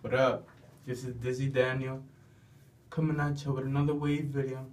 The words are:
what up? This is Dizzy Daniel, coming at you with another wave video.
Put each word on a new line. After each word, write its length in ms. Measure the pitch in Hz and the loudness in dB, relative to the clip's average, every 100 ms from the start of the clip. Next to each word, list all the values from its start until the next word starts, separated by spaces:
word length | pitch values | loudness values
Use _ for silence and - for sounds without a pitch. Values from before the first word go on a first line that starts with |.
what 120 | 117 | 0
up? 340 | 127 131 110 - - - - - | 4 4 2 -6 -20 -20 -18 -10
This 180 | 123 | -8
is 100 | 123 117 | -6 -6
Dizzy 320 | 120 127 135 | -4 -2 0
Daniel, 560 | 131 127 135 131 135 - - - - - - - - - | 2 2 2 -4 -8 -12 -20 -20 -20 -20 -20 -20 -20 -6
coming 300 | - 156 147 | 0 2 2
at 260 | 147 143 143 | 0 0 -2
you 80 | |
with 120 | 127 135 | -2 0
another 280 | 139 147 | 2 4
wave 320 | 147 147 147 139 | 2 2 0 0
video. 400 | 139 131 131 127 | -2 -2 -4 -10